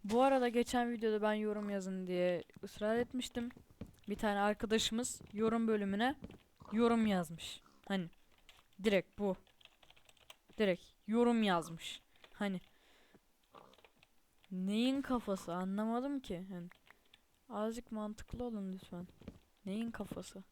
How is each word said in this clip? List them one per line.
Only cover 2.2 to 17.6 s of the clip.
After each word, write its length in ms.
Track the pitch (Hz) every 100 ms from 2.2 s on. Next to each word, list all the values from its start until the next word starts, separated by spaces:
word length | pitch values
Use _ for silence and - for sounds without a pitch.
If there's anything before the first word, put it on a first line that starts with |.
| 180 175 - -
ısrar 340 | 202 - 208 226
etmiştim. 520 | 240 254 - 240 240 - - - - - -
Bir 60 | 208
tane 240 | 214 202
arkadaşımız 840 | 202 208 214 220 - 226 - - -
yorum 340 | 208 220 226 226
bölümüne 480 | 214 202 196 247 - - - _ _ -
yorum 340 | 214 233 233 220
yazmış. 560 | 190 160 165 - - - - -
Hani 220 | 196 170 - - _ - - _ -
direkt 360 | 202 196 - -
bu. 180 | 202 185 - _ - _ - - - _ _ - _ -
Direkt 260 | 208 175 - _ -
yorum 360 | 226 240 233
yazmış. 580 | 214 175 165 165 - - _ _ -
Hani 280 | - 202 180 - _ _ _ _ - _ _ _ - 64 - - _ _ _ _ _ _
neyin 500 | 185 190 208 254 269
kafası 520 | 269 247 - 190 -
anlamadım 640 | 175 190 196 220 233 277 277
ki. 260 | - 175 190
Hani 200 | 180 175 - _ - _ _ _ _ -
azıcık 420 | 208